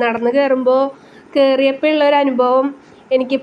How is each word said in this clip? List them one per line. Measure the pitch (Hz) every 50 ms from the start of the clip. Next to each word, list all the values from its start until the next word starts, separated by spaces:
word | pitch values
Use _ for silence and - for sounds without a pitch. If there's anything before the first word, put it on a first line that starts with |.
നടന്ന് | 233 240 226 233 233 233 240 277
കയറുമ്പോൾ | 285 269 262 262 254 247 254 262 269 277 277 - - - - - - - -
കയറിയപ്പോൾ | 285 277 269 269 262 277 269 269 269 302 302 311
ഉള്ളൊരു | 302 294 285 294 285 285
അനുഭവം | 277 262 240 247 247 254 262 262 277 277 - - - - - - - 262
എനിക്ക് | 262 262 247 269 262